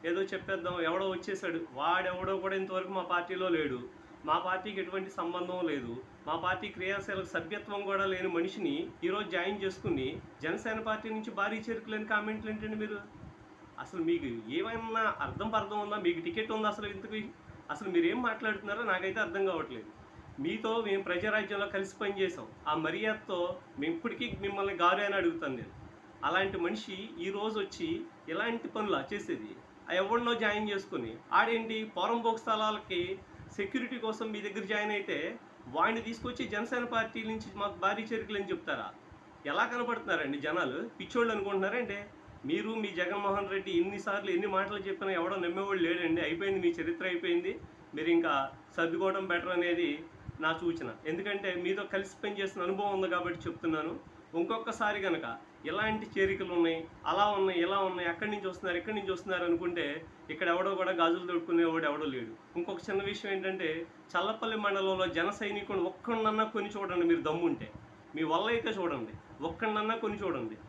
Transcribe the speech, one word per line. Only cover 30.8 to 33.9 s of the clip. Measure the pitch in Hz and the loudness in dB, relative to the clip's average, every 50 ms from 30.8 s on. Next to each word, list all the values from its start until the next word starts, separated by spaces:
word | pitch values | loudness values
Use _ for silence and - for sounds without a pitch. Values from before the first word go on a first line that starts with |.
| 190 - 190 143 117 113 113 - - - - 180 | -2 -2 -4 -4 -4 -4 -6 -10 -8 2 6 6
ఆడేంటి | 220 226 233 226 226 226 226 220 220 214 - | 6 6 4 2 2 0 -2 -2 -2 -2 -2
పోరంబోకు | 180 180 214 233 233 220 226 226 220 - | 0 2 2 2 4 4 2 2 2 2
స్థలాలకి | 240 220 214 214 214 214 208 - - 185 175 175 180 190 190 - - - - - - - - | 0 2 4 4 2 0 0 -4 -2 -2 0 0 0 -2 -6 -8 -16 -18 -18 -16 -14 -4 -4
సెక్యూరిటీ | 202 190 - 262 233 240 | -4 -2 0 -2 -2 -2